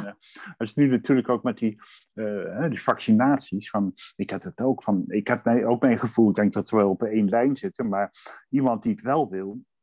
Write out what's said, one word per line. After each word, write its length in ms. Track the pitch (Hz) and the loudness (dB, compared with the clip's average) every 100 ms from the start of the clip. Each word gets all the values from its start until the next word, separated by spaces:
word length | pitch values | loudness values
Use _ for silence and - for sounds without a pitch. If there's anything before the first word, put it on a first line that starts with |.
| 101 | -10
eh, 60 | - _ - - - | -14 _ -20 -20 -10
dat 120 | 110 | -8
is 60 | |
nu 120 | - 143 | 0 2
natuurlijk 400 | 127 - 135 120 | 2 2 0 2
ook 140 | 120 | -2
met 160 | 127 110 | -2 -2
die, 200 | 113 107 - - _ | -4 -6 -16 -20 _
eh, 120 | - 107 104 87 98 | -10 -6 -6 -8 -4
hè, 100 | 160 | -4
die 140 | 113 | -4
vaccinaties. 880 | - - - 110 131 139 - 98 - | -2 -2 2 4 4 2 -2 -10 -4
Van, 240 | 107 98 - - - | -2 -2 -4 -18 -10
ik 140 | 101 | -8
had 140 | 98 | -6
het 160 | - - | -10 -4
ook 220 | 127 131 | -2 0
van, 220 | - 98 80 | 0 -2 0
ik 220 | 104 104 | -4 -2
had 160 | 120 | -2
mij 200 | 117 117 110 | 2 2 2
ook 140 | 120 | 2
mijn 180 | 135 113 | 2 2
gevoel, 300 | 113 - 110 | 0 4 4
ik 60 | |
denk 180 | 92 104 | 4 2
dat 180 | 104 95 | 0 0
we 60 | 110 | 2
wel 140 | 101 | 2
op 120 | 95 | 2
één 260 | 110 110 101 | -2 0 2
lijn 280 | 113 131 135 | 2 0 0
zitten, 320 | 98 - 120 | -6 -6 -4
maar 240 | 98 101 - - - _ | -2 -4 -8 -20 -20 _
iemand 340 | 135 131 113 | 0 0 0
die 100 | 117 | -2
het 80 | 104 | -4
wel 260 | 120 147 143 | -2 -2 -2
wil, 300 | 95 95 113 - _ | -6 -8 -10 -16 _